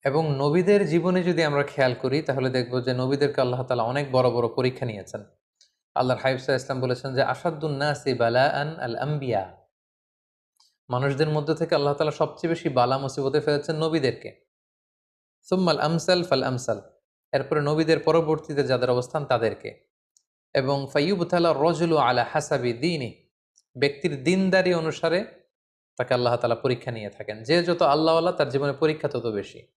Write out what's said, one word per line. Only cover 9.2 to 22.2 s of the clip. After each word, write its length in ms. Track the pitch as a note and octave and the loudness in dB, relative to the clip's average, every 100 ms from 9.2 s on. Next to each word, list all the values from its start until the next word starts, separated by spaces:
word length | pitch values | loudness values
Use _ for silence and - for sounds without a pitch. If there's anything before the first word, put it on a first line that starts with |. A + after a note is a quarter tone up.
| C3+ G#2+ F#2 - _ _ _ _ _ _ _ _ _ _ _ _ _ | -2 -2 -4 -14 _ _ _ _ _ _ _ _ _ _ _ _ _
মানুষদের 400 | B2 C#3 C3+ D#3 | -2 0 0 0
মধ্য 240 | D3+ D3 | 0 -2
থেকে 220 | D#3+ D#3+ D#3 | -2 0 2
আল্লাহ 180 | C#3+ | 2
তাআলা 180 | C#3+ D#3 | 0 -2
সবচেয়ে 380 | D3 D#3+ - E3+ | 0 -4 -2 -4
বেশি 200 | E3+ E3 | -2 -2
বালা 280 | B2+ B2 C3+ | 0 2 0
মুসিবতে 420 | C#3 C3+ C3+ D3+ | -2 -2 0 0
ফেলেছেন 360 | D3 D3 D3 D#3 | 0 -2 -2 -2
নবীদেরকে। 720 | D#3+ D#3+ C3 A#2+ - - _ _ _ _ _ _ _ _ _ _ - | 0 0 0 -2 -12 -18 _ _ _ _ _ _ _ _ _ _ -2
"সুম্মাল 300 | F#3 F3+ D3+ | 2 2 2
আমসাল 440 | D3+ E3+ F3 F3+ | 2 0 2 2
ফাল 200 | F3 C3+ | 2 0
আমসাল।" 380 | - B2+ - G#2 - _ _ _ _ | 0 -2 -4 -6 -6 _ _ _ _
এরপরে 280 | C#3 C3+ D3+ | -2 0 0
নবীদের 380 | D3 D#3 D#3 D#3+ | 0 2 2 2
পরবর্তীতে 640 | - D#3+ D#3 D#3 - C#3+ | 4 2 2 -2 -2 -2
যাদের 260 | B2+ B2+ B2 | 2 2 2
অবস্থান, 360 | B2 B2+ D#3 C#3+ | 0 0 -6 -2
তাদেরকে। 600 | A#2+ A2 - - - _ _ _ _ _ _ _ | 0 0 -2 -12 -16 _ _ _ _ _ _ _
এবং 340 | - C3 C#3 C#3 | -2 0 -2 -2
"ফাইয়ুবতালা 600 | D3 D3+ G3 E3+ F3 E3+ C#3 | 0 0 0 0 2 2 2
রজুলু 400 | D#3 D3+ E3+ D3+ | 2 2 2 2
আলা 280 | B2 B2 | 4 2